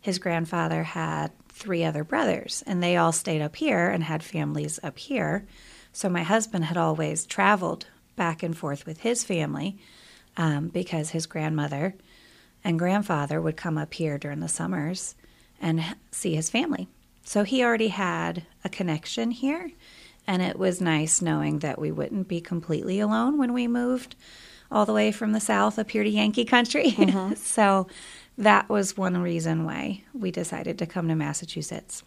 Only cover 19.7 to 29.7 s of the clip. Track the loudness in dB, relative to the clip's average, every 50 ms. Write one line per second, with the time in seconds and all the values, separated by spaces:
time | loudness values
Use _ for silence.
19.7 | -14 -16 -20 -20 -20 -20 -20 -20 -20 _ _ -2 0 2 2 0 0 2 2 2
20.7 | 2 2 2 2 2 2 2 2 2 2 2 2 2 2 2 0 0 0 -2 -4
21.7 | -4 -2 -4 -4 -2 -2 -4 -4 -2 -4 -4 -2 -4 -6 -4 -4 -6 -6 -2 -2
22.7 | -2 -2 0 -2 0 0 2 2 2 2 2 2 2 2 2 2 0 0 0 0
23.7 | 0 0 2 0 0 -2 -4 -8 -20 -20 -20 -20 -20 -20 -20 -20 -20 -20 -14 _
24.7 | 2 2 2 4 4 4 4 2 2 0 0 0 0 0 2 2 2 4 4 2
25.7 | 2 0 -4 -2 0 0 2 2 2 4 2 2 2 2 2 4 4 4 4 4
26.7 | 2 4 4 4 6 6 4 6 6 2 0 -2 -4 -4 -4 -2 2 4 6 6
27.7 | 6 4 2 0 -6 -20 -18 -18 -20 -20 -20 -20 _ 2 6 6 6 6 6 4
28.7 | 2 2 2 0 -2 -2 0 0 2 0 0 0 0 0 0 0 0 0 0 -2